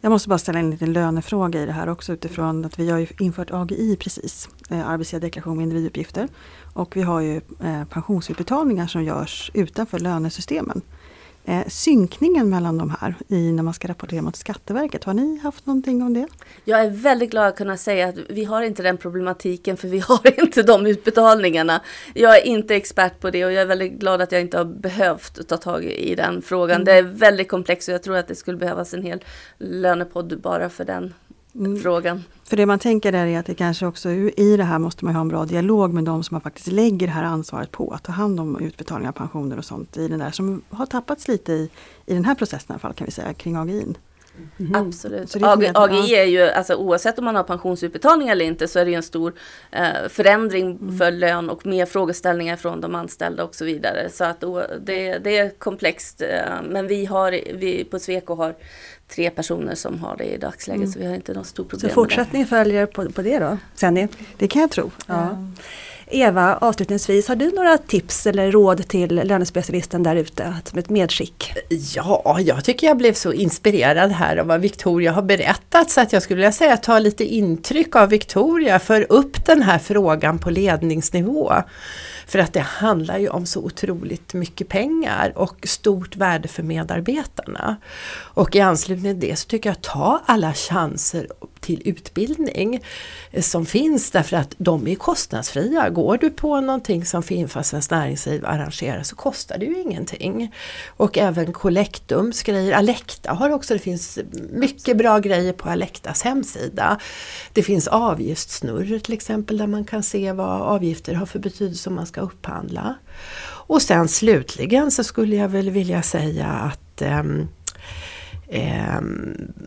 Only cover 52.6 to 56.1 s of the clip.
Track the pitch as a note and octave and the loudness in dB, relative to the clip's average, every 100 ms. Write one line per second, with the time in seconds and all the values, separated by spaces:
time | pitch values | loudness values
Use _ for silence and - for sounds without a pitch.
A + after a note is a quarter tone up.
52.6 | F3 E3+ E3+ F3 E3+ - E3+ E3+ E3+ - | -6 -6 -6 -6 -8 -6 -6 -4 -8 -6
53.6 | D#3+ D#3 G#2+ - F3 - E3+ E3+ F3 F3+ | -6 -4 -4 -4 -6 -4 -4 -4 -6 -6
54.6 | - - G3+ F#3+ F#3+ F3+ G3+ G#3 G3+ F#3+ | -6 -8 -6 -6 -4 -4 0 0 0 -2
55.6 | - G3 F3 E3 - | -8 -2 -2 -2 -8